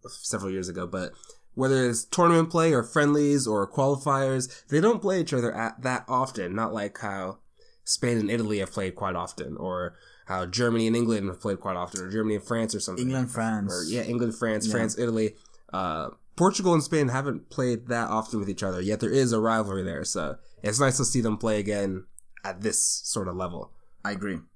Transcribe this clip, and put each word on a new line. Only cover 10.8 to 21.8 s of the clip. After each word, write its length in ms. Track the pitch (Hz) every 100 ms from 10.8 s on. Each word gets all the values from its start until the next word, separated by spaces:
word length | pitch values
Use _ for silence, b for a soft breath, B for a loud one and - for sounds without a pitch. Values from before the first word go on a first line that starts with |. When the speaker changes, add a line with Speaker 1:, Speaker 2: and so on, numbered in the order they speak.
| 113
Speaker 1:
and 80 | 117
England 320 | 117 110 98
have 100 | 90
played 180 | 107 95
quite 160 | 98 90
often, 260 | 90 -
or 80 | 92
Germany 260 | 107 110 104
and 80 |
France 300 | - 117 113 107
or 40 |
something. 240 | - 92 127
Speaker 2:
England, 260 | 131 123
France. 400 | 120 113 110 101
Speaker 1:
Or, 100 | 90 82
yeah, 160 | 113
England, 320 | - 120 120 110
France, 300 | 117 107 107
Speaker 2:
Yeah. 40 |
Speaker 1:
France, 240 | 113 110 -
Italy. 380 | 120 113 110 107 b b b
Uh, 380 | 92 92 80 67 - - -
Portugal 380 | 175 185 185
and 100 | 165
Spain 240 | 143 160 143
haven't 400 | 127 139 123 -
played 380 | - 127 117 120
that 220 | 120 113
often 300 | 110 110 110
with 100 | 101
each 140 | 92
other, 180 | 98 90
yet 180 | 92 107
there 100 | 113
is 200 | 131 131
a 80 | 113
rivalry 440 | 110 113 104 95
there, 200 | 92 76
so 320 | 78 98 78 - b b
it's 160 | - 110
nice 180 | 135 127
to 80 | 120
see 160 | 131
them 160 | 113 107
play 220 | 113 107
again 460 | 101 101